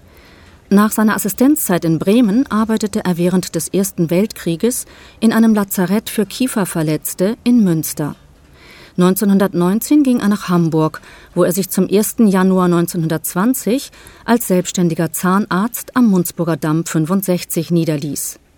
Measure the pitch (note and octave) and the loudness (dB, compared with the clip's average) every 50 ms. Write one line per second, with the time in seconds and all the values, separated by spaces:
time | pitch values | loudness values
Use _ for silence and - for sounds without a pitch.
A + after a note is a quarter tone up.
0 | - - - - - - - - - - - - _ _ G3 G3 G#3 A3 - - | -20 -20 -20 -20 -20 -20 -20 -20 -20 -20 -20 -20 _ _ 2 2 2 2 0 0
1 | G#3+ G#3+ G#3 G3 - G3+ - - B3 C#4 - - - - F3+ E3 - E3 D#3+ D3 | 0 0 0 -2 -4 -6 -2 2 2 2 2 2 0 -2 -2 0 0 0 -2 0
2 | - F#3+ G#3 B3 B3+ G3 F#3+ B3 C#4 - - G#3+ A3+ G#3+ A3 G#3+ A3 G#3 G#3 G#3+ | 2 2 4 4 4 4 2 0 0 0 0 -2 0 0 -2 -2 -2 -4 -4 -4
3 | - F3+ F3 D#3+ F3 F3+ F3+ F#3 F3 - - E3 D3+ - - F#3 G3 F#3+ - - | -2 -2 -2 0 0 0 0 0 -2 -2 -6 -6 -6 -2 -2 -2 -2 -2 -2 -2
4 | E3+ D3+ E3+ F3 G#3 A3 - - - F3+ E3 D#3 - A#3 B3+ - - - - - | -2 0 2 0 0 -2 -4 -6 -6 -4 -2 0 -2 -2 -2 -4 -8 -12 -18 -20
5 | - - - - - A3+ A3 A3+ A3+ A3+ G#3+ G#3 G3+ G3 - G3+ F#3 E3 G3 G#3+ | -20 -20 -6 -2 0 2 4 4 4 4 4 2 0 -2 -2 -2 0 0 0 -2
6 | - - - - G3+ G3+ - - B3 C4 - A3 F#3 - - E3+ D#3 D#3 D3+ D3+ | -2 -4 -4 -4 -4 -4 -2 -4 -4 -2 -2 -2 -4 -2 -2 -2 -2 -2 -2 -4
7 | - - - - F#3 G3+ B3 - _ B3 B3 A#3+ G#3 F#3 E3 D#3+ D3 - - - | -6 -8 -4 -2 -2 -2 -2 -2 _ 2 4 4 4 4 2 0 -2 -4 -6 -6
8 | D3+ C#3+ - - - _ _ _ - _ - - - - - - - - _ - | -6 -6 -8 -12 -20 _ _ _ -20 _ -20 -20 -20 -20 -20 -20 -20 -6 _ 2
9 | F3+ F3+ F#3+ - A3 G3+ G3 G3 G3+ F#3+ - E3+ F3 F3+ G3 A3+ - - D4 D4+ | 2 2 2 2 2 2 4 4 2 2 0 0 0 0 0 -2 0 2 2 4
10 | C#4+ C4 B3 A#3+ - G3+ G#3 G3 - - F3+ E3+ E3+ D#3+ D#3 D#3 D#3 D#3 - - | 4 4 2 2 0 0 0 -2 -2 0 0 2 2 2 2 0 0 0 -2 -8
11 | - - - - - - - F3 F3 F3 F3 G3 F#3 F#3+ - - F#3 - F#3 G3+ | -14 -20 -20 -20 -20 -4 0 0 2 2 0 -2 -4 -2 -2 -2 0 2 2 0
12 | G#3+ - - - A#3 G3+ F#3 F#3+ F#3+ F#3+ F#3 F#3 F3+ F3+ F3 E3+ E3+ - - F3+ | 0 0 0 2 2 4 4 4 2 2 2 2 2 2 2 2 0 -2 -2 -4
13 | D#3+ D#3 - D3+ - - - F3 G3 B3 C4 - - G3 A#3 C#4+ - - - - | -2 -2 -4 -4 -6 -4 -2 0 0 0 0 -2 -2 -2 -2 -2 -4 -10 -16 -20
14 | - - - - - - A#3 A#3 - - F#3+ F3+ F3+ - - - F3 E3+ D#3+ D#3 | -20 -20 -20 -12 -2 0 0 0 2 0 0 0 0 -2 -2 -2 0 0 0 -2
15 | E3+ D#3 - - - F3+ F#3 G3+ G#3 - - F3+ G3+ A#3+ - - - - - B3 | -4 -4 -4 -4 -2 0 0 0 0 -2 -2 -2 -2 -4 -6 -10 -14 -4 0 2
16 | B3 A3 F#3+ F3+ F3 - - - E3+ E3+ D#3+ C#3 - D#3+ D#3 D#3+ E3 - - E3 | 2 4 4 2 0 -2 -4 -4 -4 -2 -2 -2 -2 -2 -2 -2 -2 -2 -2 -2
17 | D#3 D3 F#3+ G3 F#3+ - F3+ F3 - - - E3+ D3+ - F3 E3+ D#3+ D#3 D#3 C#3+ | -2 0 -2 -2 0 -2 -2 -4 -4 -6 -6 -6 -2 0 0 0 0 0 -2 -4
18 | C#3+ D3 C3+ - - - - - _ _ _ | -4 -6 -8 -8 -10 -10 -12 -16 _ _ _